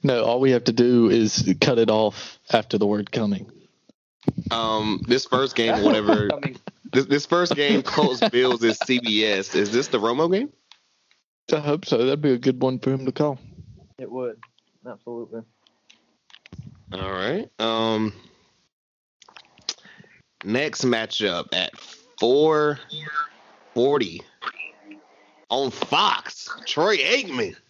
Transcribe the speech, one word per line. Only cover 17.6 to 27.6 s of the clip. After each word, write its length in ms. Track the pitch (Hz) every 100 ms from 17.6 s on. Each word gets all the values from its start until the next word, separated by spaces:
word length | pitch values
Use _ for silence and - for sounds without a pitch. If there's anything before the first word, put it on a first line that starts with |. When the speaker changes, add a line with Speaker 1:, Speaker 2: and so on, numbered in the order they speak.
| 110 113 113 110 110 - - _ _ _ _ _ _ _ _ _ - - _ _ - - - - - _ _ _
Speaker 2:
next 400 | 98 117 151 -
matchup 640 | 131 117 110 - 104 87 -
at 240 | 92 90 - - - _ -
four 600 | 117 139 156 151 151 143 - 151 147 - 147 - - - _ 120
forty 460 | 131 143 101 87 - _ - - - _ - - _ _ _ _ _
on 200 | 123 135
Fox. 800 | - - 151 202 - - - - - -
Troy 320 | - 185 190
Aikman. 580 | 135 254 202 131 110 -